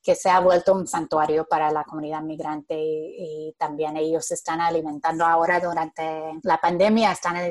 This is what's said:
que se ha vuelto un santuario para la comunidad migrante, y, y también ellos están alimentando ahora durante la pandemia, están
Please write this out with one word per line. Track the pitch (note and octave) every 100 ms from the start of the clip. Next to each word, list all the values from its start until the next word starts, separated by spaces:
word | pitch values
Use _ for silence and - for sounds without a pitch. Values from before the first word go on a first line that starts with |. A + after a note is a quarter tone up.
que | - E3+
se | F#3+
ha | F#3
vuelto | F3+ F3+ F#3
un | F#3+ F3
santuario | E3+ D#3 D#3 D#3 D#3 D#3
para | D#3+ D#3
la | D3+
comunidad | D3 D#3 D3+ D#3
migrante, | D#3 D#3 D#3 D3+ D3 D#3
y, | D#3 D#3 D#3+ - E3 D#3 D#3
y | -
también | D3+ D3 D3+ D#3
ellos | D#3 D#3+ -
están | E3 - E3
alimentando | E3+ E3 D#3 D3 D#3+ E3
ahora | E3 E3 E3+ F3
durante | F3 E3 D#3+ - D#3+ D#3+ D#3 D#3+
la | - D#3+
pandemia, | F3 F3 G3+ A3 G#3
están | F3 F3+ F3 F3